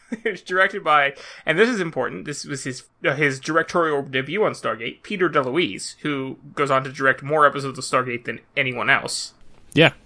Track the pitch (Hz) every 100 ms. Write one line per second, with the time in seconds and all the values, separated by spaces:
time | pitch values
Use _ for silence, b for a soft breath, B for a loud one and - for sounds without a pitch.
0 | _ 220 226 180 - 185 190 202 160 147
1 | 139 - B B - 160 226 226 170 139
2 | 123 165 - 143 - 139 139 127 - _
3 | 170 139 147 135 143 160 160 180 160 139
4 | 135 131 135 185 185 120 120 113 117 -
5 | - 202 180 151 127 147 160 95 - -
6 | 151 139 131 131 143 - 143 135 135 135
7 | 135 127 139 156 147 139 135 127 - 135
8 | 123 120 123 117 _ - 131 127 120 135
9 | - - - - - - - 143 156 -